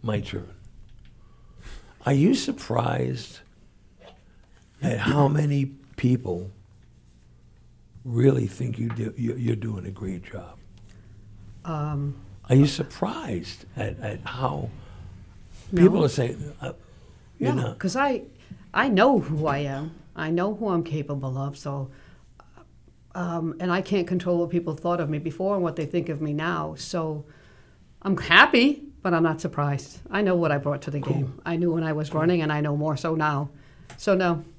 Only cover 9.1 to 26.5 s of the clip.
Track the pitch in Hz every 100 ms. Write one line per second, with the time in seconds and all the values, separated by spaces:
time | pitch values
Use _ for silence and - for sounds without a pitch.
9.1 | - 117 127 117 110 113 101 90 95 98
10.1 | 90 - 95 90 - - - - - -
11.1 | - - - - - - 156 147 147 143
12.1 | 135 - - - 131 143 - - - 202
13.1 | 330 277 92 - - - - 107 98 107
14.1 | - - 123 131 147 123 - - - -
15.1 | - - - - - - 185 175 190 147
16.1 | - 120 - 147 - 135 - - - -
17.1 | - - - 131 - 117 - 190 240 277
18.1 | 240 - - - - - - 262 190 247
19.1 | 247 139 151 151 143 143 135 156 - -
20.1 | - 156 170 196 208 220 175 165 151 147
21.1 | 143 131 131 139 139 - 139 131 - -
22.1 | - - - - - - - - - -
23.1 | 180 175 170 165 156 180 180 185 196 170
24.1 | 180 180 175 170 175 170 147 170 175 151
25.1 | 151 160 143 190 202 175 165 151 180 170
26.1 | 147 151 147 160